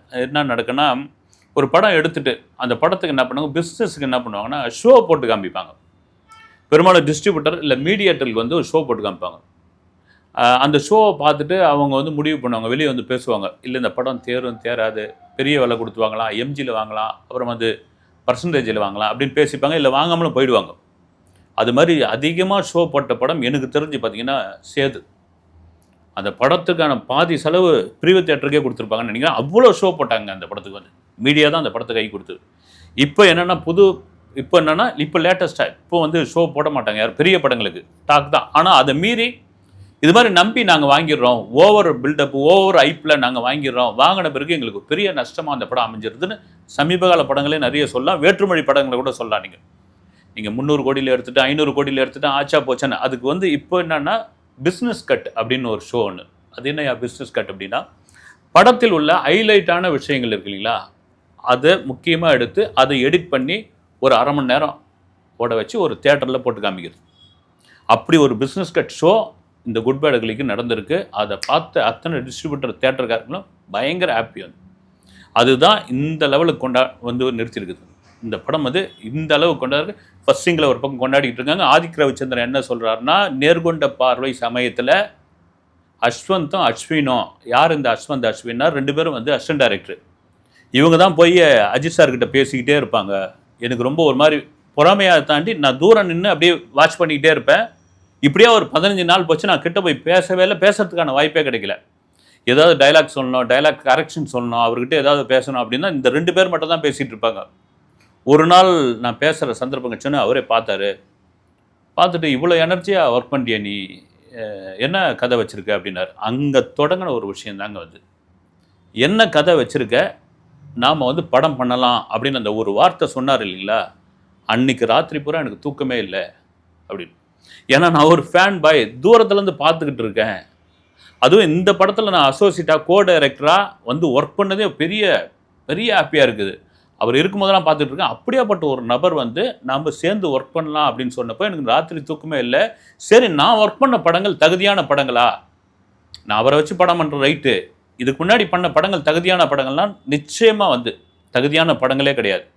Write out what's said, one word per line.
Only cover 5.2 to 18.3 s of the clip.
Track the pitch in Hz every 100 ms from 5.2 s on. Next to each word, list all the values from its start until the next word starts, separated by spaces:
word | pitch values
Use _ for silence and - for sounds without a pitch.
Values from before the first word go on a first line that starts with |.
| 120
காமிப்பாங்க. | 110 92 92 87 - _ _ _ _ _ - - _ _
பெரும்பாலும் | 151 185 180 147
டிஸ்ட்ரிபியூட்டர் | 151 208 160 147 170
இல்ல | 151 127
மீடியேட்டருக்கு | 151 208 196 147 131
வந்து | 110 117
ஒரு | 165 -
ஷோ | 160 139
போட்டு | 107
காமிப்பாங்க. | 104 87 90 80 _ _ _ _ _ _ _ _ _ -
அஹ், | 123 127
அந்த | 139 151 147
ஷோவை | 214 214 147
பார்த்துட்டு | 147 147 147 185
அவங்க | 165 143 139 135
வந்து | 156
முடிவு | 147 151 151 123
பண்ணுவாங்க, | 113 113
வெளியே | 131 151
வந்து | 123
பேசுவாங்க. | 110 127 123 107 95 -
"இல்ல, | 127 127
இந்த | 113
படம் | - 127 123
தேரும் | 123 123 127 110
தேராது, | 117 120 110 110 107 - _ -
பெரிய | 135 147
விலை | 123 117
கொடுத்து | 113 107
வாங்கலாம், | 110 107 113 107
எம் | 131
ஜில | 139 131
வாங்கலாம், | 110 110 107 110
அப்புறம் | - _ 127 120
வந்து | 117 113 104 _ _ _ _
பர்சன்டேஜில் | -